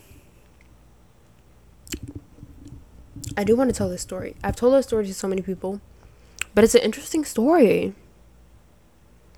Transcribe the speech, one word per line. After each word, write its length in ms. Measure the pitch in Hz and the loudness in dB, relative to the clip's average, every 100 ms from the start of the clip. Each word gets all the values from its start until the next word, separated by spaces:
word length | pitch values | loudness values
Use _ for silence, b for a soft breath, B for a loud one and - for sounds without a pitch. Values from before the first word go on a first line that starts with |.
| b b b b _ _ - - _ _ _ _ _ _ _ _ _ _ - - - - - - - - - - - - - - - - | b b b b _ _ -20 -20 _ _ _ _ _ _ _ _ _ _ -18 -16 -14 -18 -20 -20 -20 -20 -20 -20 -20 -20 -20 -16 -10 -4
I 80 | |
do 120 | 202 233 | 0 2
wanna 160 | 262 | 2
tell 160 | - 196 | 0 -4
this 140 | 180 | -6
story. 340 | - 185 185 - | -10 -10 -12 -10
I've 140 | 202 - | -8 0
told 180 | 247 | 4
this 120 | 269 254 | 4 2
story 200 | 226 196 | -2 -4
to 80 | |
so 140 | 190 196 | -6 -4
many 140 | 190 | -4
people, 380 | 185 185 190 202 - - b b b b - | -6 -6 -8 -10 -14 -20 b b b b -2
but 100 | 202 | 4
it's 100 | 226 | 6
an 80 | 240 | 6
interesting 420 | 220 - - 320 | 2 -4 -6 -6
story. 720 | 294 - 247 339 214 175 190 196 - _ - - - - _ _ _ _ _ _ _ | -4 0 2 6 6 4 -2 -8 -20 _ -20 -20 -20 -20 _ _ _ _ _ _ _